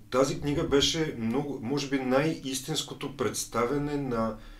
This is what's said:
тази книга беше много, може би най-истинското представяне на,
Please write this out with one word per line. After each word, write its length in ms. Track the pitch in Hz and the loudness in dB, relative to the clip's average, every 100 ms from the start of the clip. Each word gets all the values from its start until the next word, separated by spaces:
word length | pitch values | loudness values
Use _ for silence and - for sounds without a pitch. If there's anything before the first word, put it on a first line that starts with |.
| - | 0
тази 300 | 127 139 156 | 4 4 2
книга 240 | 147 143 | -2 0
беше 500 | - 139 - 160 151 120 | 4 4 4 2 -2 -2
много, 400 | 113 131 147 - | 0 0 -2 -4
може 260 | 113 143 131 | -2 -2 0
би 100 | 135 | -2
най-истинското 1160 | 127 131 160 - 131 131 - 151 - - 143 - | 2 4 2 -2 -4 -6 -4 -4 -4 -8 -8 -2
представяне 800 | 107 - - 117 120 143 147 143 | -2 -2 -4 0 0 0 0 -2
на, 380 | 131 113 110 - - | 0 0 0 -2 -12